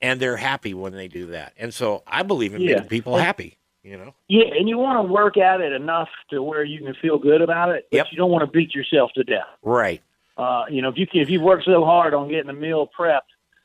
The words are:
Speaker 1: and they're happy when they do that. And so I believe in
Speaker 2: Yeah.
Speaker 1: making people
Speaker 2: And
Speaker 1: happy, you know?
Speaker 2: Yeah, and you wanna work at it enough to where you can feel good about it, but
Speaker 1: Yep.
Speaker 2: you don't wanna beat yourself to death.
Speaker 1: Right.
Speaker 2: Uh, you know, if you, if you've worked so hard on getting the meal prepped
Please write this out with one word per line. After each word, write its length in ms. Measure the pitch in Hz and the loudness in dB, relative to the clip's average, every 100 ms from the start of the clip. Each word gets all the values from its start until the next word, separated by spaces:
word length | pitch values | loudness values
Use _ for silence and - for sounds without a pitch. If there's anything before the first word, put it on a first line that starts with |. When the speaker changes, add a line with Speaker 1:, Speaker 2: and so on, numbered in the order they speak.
Speaker 1:
and 180 | 127 127 | -4 0
they're 180 | 127 113 | -2 -2
happy 360 | 131 139 107 92 | -4 -4 -6 -8
when 180 | 95 | -10
they 140 | 95 92 | -12 -12
do 200 | 87 87 | -12 -12
that. 260 | 85 73 - | -12 -14 -14
And 160 | 117 | -12
so 300 | - 113 101 - | -4 -4 -4 -4
I 160 | 131 | -4
believe 300 | 196 170 104 | -2 -2 -2
in 80 | 104 | -2
Speaker 2:
Yeah. 120 | 180 107 | 0 0
Speaker 1:
making 140 | - | 0
people 260 | 117 123 127 | -4 0 0
Speaker 2:
And 80 | 170 | 0
Speaker 1:
happy, 320 | 202 87 - _ _ | -2 -10 -18 _ _
you 140 | 98 98 | -20 -20
know? 160 | 107 - - | -20 -20 2
Speaker 2:
Yeah, 180 | 208 226 156 | 4 4 2
and 140 | 208 | -2
you 80 | 233 | -2
wanna 240 | 269 247 | 0 0
work 340 | 190 202 208 202 | 0 2 2 4
at 240 | 185 185 | 2 2
it 120 | 160 | -2
enough 360 | 135 151 165 160 - - | -4 -4 -4 -4 -12 -10
to 140 | 143 | -6
where 200 | 139 156 | -4 -4
you 160 | 151 156 | -6 -8
can 140 | 139 131 | -12 -6
feel 220 | 165 151 | -2 2
good 240 | 143 156 | 4 4
about 280 | 165 165 175 | 4 2 0
it, 180 | 160 - | -2 0
but 60 | 147 | 0
Speaker 1:
Yep. 100 | 151 | 0
Speaker 2:
you 60 | 165 | 0
don't 120 | 180 | 2
wanna 160 | 170 143 | 2 2
beat 280 | 160 160 143 | 2 0 -4
yourself 360 | 131 151 123 | 0 2 2
to 100 | 135 | 0
death. 240 | 123 104 - - | -2 -4 -4 -8
Speaker 1:
Right. 380 | 110 120 101 85 _ _ _ - | 0 2 2 -2 _ _ _ -6
Speaker 2:
Uh, 280 | 123 123 120 | -2 -2 -2
you 120 | 139 | -4
know, 80 | 131 | -4
if 80 | 127 | -2
you, 100 | 185 | -2
if 160 | 170 143 | 0 0
you've 120 | 185 | 2
worked 240 | 165 185 180 | 4 4 4
so 180 | 175 160 | 4 6
hard 280 | 175 165 | 4 4
on 140 | 147 143 | 0 -2
getting 180 | 156 143 | -6 -6
the 60 | |
meal 340 | 143 156 160 143 - | -8 -4 -2 -2 -2
prepped 240 | 170 139 - _ _ _ | 0 0 -2 _ _ _